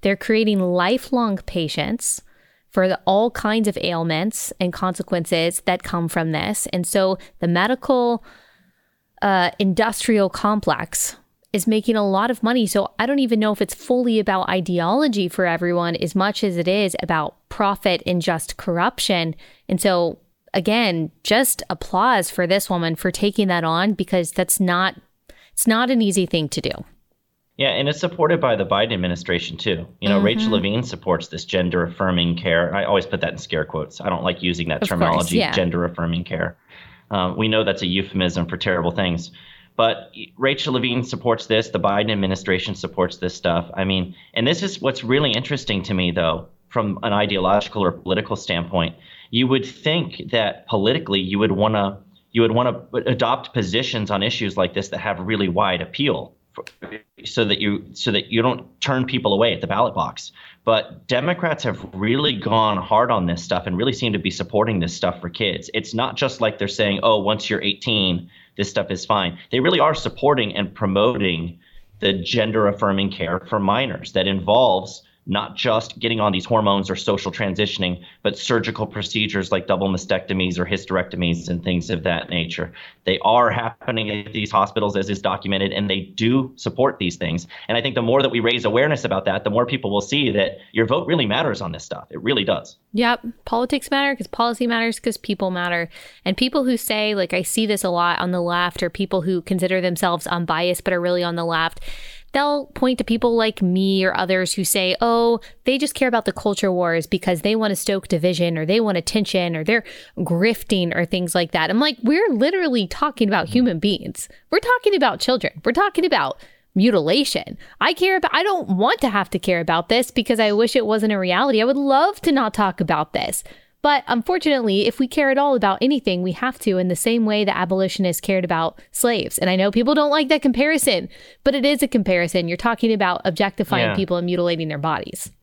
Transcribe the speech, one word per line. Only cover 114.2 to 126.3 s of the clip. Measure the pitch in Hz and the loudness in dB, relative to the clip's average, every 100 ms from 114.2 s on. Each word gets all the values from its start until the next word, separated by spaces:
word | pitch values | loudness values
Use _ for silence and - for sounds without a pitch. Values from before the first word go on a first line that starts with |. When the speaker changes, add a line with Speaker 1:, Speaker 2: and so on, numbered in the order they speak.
| - - _ | -14 -16 _
Speaker 1:
We're | 359 | -2
talking | 480 494 415 | 2 2 2
about | 392 254 175 | 2 0 0
children. | - 254 - - | 0 0 -2 -2
We're | - | -2
talking | 247 403 370 | 2 2 2
about | 339 233 139 - - _ _ | 2 2 0 -4 -14 _ _
mutilation. | 185 214 208 151 226 285 - - - - - | 4 4 4 4 2 2 -2 -6 -14 -18 0
I | 311 | 0
care | 339 370 381 | 2 2 2
about, | 349 | 2
I | 294 | 0
don't | 381 370 220 | 0 -2 0
want | 185 233 427 | 2 2 2
to | 262 | 2
have | 202 185 | 0 0
to | 180 | -2
care | - 170 | 0 0
about | 165 165 170 | 2 0 2
this | 226 247 | 0 2
because | - 226 226 | -2 0 2
I | 214 | 2
wish | 208 226 269 | 4 2 2
it | |
wasn't | 220 220 220 | 2 0 2
a | 208 | 0
reality. | 185 180 277 220 | 2 2 4 4
I | |
would | 226 277 | 4 2
love | 277 269 349 - | 4 4 4 2
to | 339 | 2
not | 269 220 | 2 2
talk | - 202 180 | 2 0 0
about | 165 156 156 | 0 0 0
this." | - - - - - _ _ | -4 -4 -6 -10 -20 _ _
But | 294 285 - | 2 2 2
unfortunately, | 240 220 359 320 277 226 196 208 | -2 2 0 2 2 2 2 2
if | - | 0
we | 254 | -2
care | - 277 | 2 2
at | 269 | 4
all | 285 | 4
about | 254 196 190 | 4 2 2
anything, | 254 285 - 180 | 2 2 0 0
we | 180 | -2